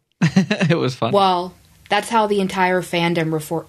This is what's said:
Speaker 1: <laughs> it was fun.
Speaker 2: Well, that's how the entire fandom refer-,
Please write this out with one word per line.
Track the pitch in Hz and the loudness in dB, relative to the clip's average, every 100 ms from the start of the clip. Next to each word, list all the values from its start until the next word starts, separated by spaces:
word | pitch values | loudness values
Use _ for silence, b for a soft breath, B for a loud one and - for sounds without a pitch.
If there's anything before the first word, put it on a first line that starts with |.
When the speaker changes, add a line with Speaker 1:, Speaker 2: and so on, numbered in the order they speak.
| _ | _
Speaker 1:
<laughs> | _ | _
it | 151 190 185 214 180 165 | 0 0 0 0 0 2
was | 127 | 0
fun. | 127 120 | -2 0
Speaker 2:
Well, | 202 190 180 180 - _ _ - | 2 2 0 -4 -10 _ _ -4
that's | 202 202 | -2 0
how | 226 208 | 0 2
the | 208 | 0
entire | 185 190 180 185 | -2 0 0 0
fandom | 175 175 170 170 160 | -2 -2 0 0 -2
refer-, | 156 151 160 | -4 -4 -8